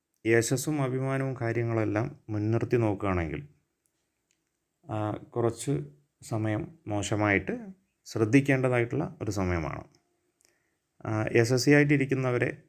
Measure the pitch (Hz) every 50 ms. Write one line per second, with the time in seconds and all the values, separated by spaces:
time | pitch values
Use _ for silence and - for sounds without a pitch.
0 | _ _ _ _ - 110 113 117 113 - 139 127 - - 151 151 135 127 127 131
1 | 135 135 135 135 135 135 131 - 117 117 113 117 120 117 113 113 110 104 101 107
2 | 117 - - - _ - 107 107 104 107 113 117 113 110 127 120 117 107 101 98
3 | 101 101 95 90 85 78 73 - - - _ _ _ _ _ _ _ _ _ _
4 | _ _ _ _ _ _ _ _ _ _ _ _ _ _ _ _ _ 165 110 107
5 | 107 107 104 - - - - 120 117 117 113 - - - 139 143 147 - - _
6 | _ _ _ _ - - 117 110 107 110 107 107 - - - - _ 110 104 104
7 | 98 - 113 104 107 104 101 95 92 - 214 247 233 196 190 - _ _ _ _
8 | _ - - 113 113 107 113 139 139 139 139 127 127 131 123 120 117 117 - 131
9 | 165 190 - - - 107 98 101 95 90 90 85 78 71 71 71 - - _ _
10 | _ _ _ _ _ _ _ _ _ _ _ _ _ _ _ _ _ _ _ _
11 | - - 110 107 110 - - 117 117 113 131 127 - 143 147 147 147 143 151 139
12 | 135 127 135 131 131 127 123 120 120 - - - -